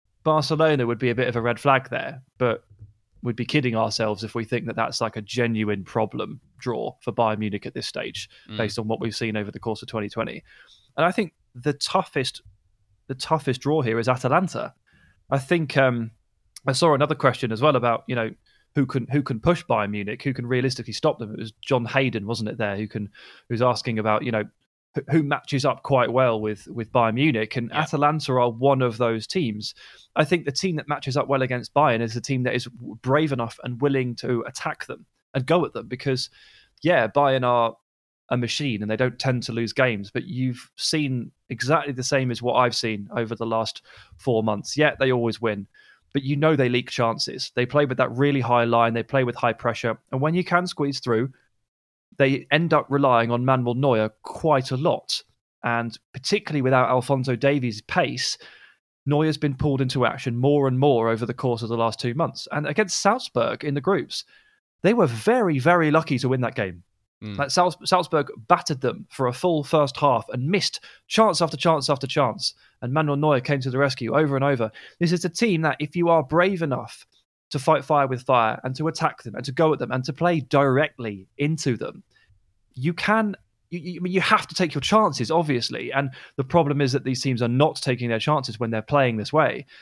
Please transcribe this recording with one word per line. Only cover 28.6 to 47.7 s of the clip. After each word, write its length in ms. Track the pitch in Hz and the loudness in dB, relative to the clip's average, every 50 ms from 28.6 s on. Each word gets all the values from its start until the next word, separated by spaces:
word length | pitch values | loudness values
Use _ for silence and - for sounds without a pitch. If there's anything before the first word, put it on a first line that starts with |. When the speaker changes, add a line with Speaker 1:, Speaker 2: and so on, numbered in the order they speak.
| 131 139 135 131 | 4 4 4 4
Speaker 1:
of 140 | 127 123 110 107 | 2 0 0 0
those 280 | 120 117 113 113 110 | 0 0 0 -2 -4
teams. 480 | - - 190 160 117 104 107 107 - - - - - - - - _ - | -4 -2 -2 -2 -2 -2 -6 -8 -12 -14 -16 -20 -20 -20 -20 -18 _ 0
I 100 | - 156 | 0 0
think 200 | 156 185 170 - | 2 0 -2 -2
the 80 | 139 | -2
team 240 | 131 - - 190 165 | -4 -2 -2 -2 -2
that 120 | 151 - - | -4 -4 -4
matches 280 | 147 143 - 139 123 | -6 -6 -4 -4 -2
up 120 | 143 117 113 | -2 0 0
well 140 | 139 131 | 0 0
against 320 | 131 123 127 123 - - - | 0 0 -2 -6 -6 -2 2
Bayern 260 | 139 156 139 117 113 | 2 4 4 4 2
is 140 | 117 110 110 | 0 -2 -4
the 60 | 123 | -6
team 220 | - - 135 127 | -4 -4 -2 -2
that 120 | 123 123 - | -2 -2 -2
is 120 | 123 - - - - 123 110 107 113 | -2 -4 -6 -14 -16 -16 -14 -14 -8
brave 300 | - 123 135 151 160 147 | -2 2 2 2 2 2
enough 260 | 139 123 117 110 - - - | 0 -2 -4 -4 -8 -10 -10
and 160 | 123 120 117 | -10 -6 -2
willing 340 | 139 143 139 135 127 123 117 | 0 0 0 0 -2 -2 -6
to 260 | - - 123 123 117 117 | -6 -4 -2 -2 -2 -2
attack 400 | - - - - 160 - - - | -6 -10 -8 -8 -8 -8 -8 -10
them 180 | - - - - _ _ _ _ _ - | -12 -12 -14 -16 _ _ _ _ _ -6
and 120 | 139 127 | -4 0
go 180 | - 160 180 147 | 2 2 2 2
at 80 | - - | 0 -4
them, 140 | 113 110 - | -8 -10 -10
because, 420 | 127 131 - 139 131 127 - - _ - - - - - _ _ _ _ | -10 -6 -2 -2 -2 -2 -4 -8 _ -20 -20 -20 -20 -20 _ _ _ _
yeah, 240 | - 160 175 139 113 101 | 0 2 4 4 4 4
Bayern 360 | - 143 143 139 131 131 123 | 4 4 4 4 4 2 2
are 320 | 123 123 120 117 113 - _ _ _ _ _ _ _ _ _ _ - | 2 4 4 2 2 -2 _ _ _ _ _ _ _ _ _ _ -4
a 60 | 123 | -2
machine 460 | 123 120 113 - - 147 139 113 98 | -2 0 -2 -2 -2 -2 -2 -2 -2
and 80 | 107 104 | -2 -2
they 60 | 110 | 0
don't 240 | 107 127 127 123 - | 0 0 0 -2 -2
tend 220 | - 135 127 120 113 | -2 0 0 0 -2
to 80 | - | -4
lose 200 | 113 113 117 104 | -4 -2 -4 -2
games, 380 | - - 131 127 113 98 98 98 | 0 2 2 2 0 -2 -6 -6
but 140 | - 131 127 | -8 -8 -6
you've 440 | 185 120 127 127 127 123 123 - _ _ | -6 -4 -2 -2 -2 -4 -6 -12 _ _
seen 540 | - - - - 160 147 135 131 120 110 - - _ _ - | -8 -4 -2 -2 0 0 0 -2 -4 -4 -6 -12 _ _ -12
exactly 440 | 120 110 - 127 160 160 147 147 | -10 -6 0 0 2 2 0 -2
the 100 | 131 127 | -6 -6
same 280 | 123 - 147 135 131 123 | -4 0 0 0 0 0
as 120 | 117 104 | -2 -2
what 120 | 120 120 - | -2 0 4
I've 200 | 123 127 123 117 | 4 4 2 2
seen 320 | - - 113 110 101 101 95 - | 0 -2 -2 -4 -4 -6 -6 -4
over 220 | 120 117 107 117 | -4 -4 -4 -4
the 100 | - 117 | -6 -4
last 360 | 113 113 113 110 - - - _ - - - - _ - | -2 -2 -2 -2 -4 -6 -14 _ -20 -20 -20 -20 _ -18
four 260 | - - 135 120 110 | -6 -2 0 0 2
months. 340 | 110 110 104 101 - - - | 2 0 -2 -2 -4 -6 0
Yeah, 200 | 139 151 147 - - | 2 2 2 2 2
they 140 | 135 131 | 0 2
always 280 | 127 123 117 117 107 - | 2 2 0 -2 -2 -2
win, 280 | 117 113 104 101 98 - _ _ _ _ _ _ _ _ | -2 -2 -2 -4 -8 -14 _ _ _ _ _ _ _ _
but 120 | - 147 131 | -6 -4 -2
you 100 | 135 147 | -2 -2
know 220 | 139 151 160 160 | 2 2 4 4
they 120 | 139 127 123 | 4 2 2
leak 220 | 123 127 123 123 | 2 0 -2 -2
chances. 600 | - - 120 113 113 - - - - - - - - | -2 0 0 0 0 -2 -6 -8 -8 -8 -10 -6 -2
They 120 | 123 123 | -2 -2
play 180 | 123 | 2